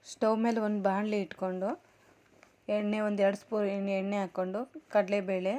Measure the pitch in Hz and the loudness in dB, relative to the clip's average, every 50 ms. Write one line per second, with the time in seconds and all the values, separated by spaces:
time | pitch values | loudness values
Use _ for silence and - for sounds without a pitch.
0 | _ - - _ 233 214 220 220 226 233 226 226 214 208 214 208 190 196 190 196 | _ -18 -4 _ 2 2 2 2 2 0 0 0 0 0 -2 0 0 0 0 2
1 | 208 214 208 208 196 180 - - 190 185 185 185 185 208 294 - _ - _ _ | 0 0 -2 -2 -2 -4 -6 -6 -4 -4 -4 -4 -4 -4 -4 -6 _ -20 _ _
2 | - - - _ _ _ _ - - _ _ _ _ - 208 214 208 208 208 214 | -20 -20 -20 _ _ _ _ -20 -20 _ _ _ _ -2 -2 0 0 0 0 0
3 | 214 214 208 202 196 196 196 196 - - 226 214 208 196 196 202 196 196 196 190 | 0 0 2 4 4 4 4 2 -6 -4 -2 0 0 0 0 -2 -2 0 0 0
4 | 190 196 202 202 196 175 - - 185 185 185 214 254 - _ 311 _ _ - 208 | 0 0 0 -2 -2 -2 -2 -4 -4 -2 -2 -4 -6 -6 _ -20 _ _ 2 2
5 | 202 180 202 202 190 185 190 185 185 190 214 | 4 4 0 -2 0 0 -2 0 0 0 -2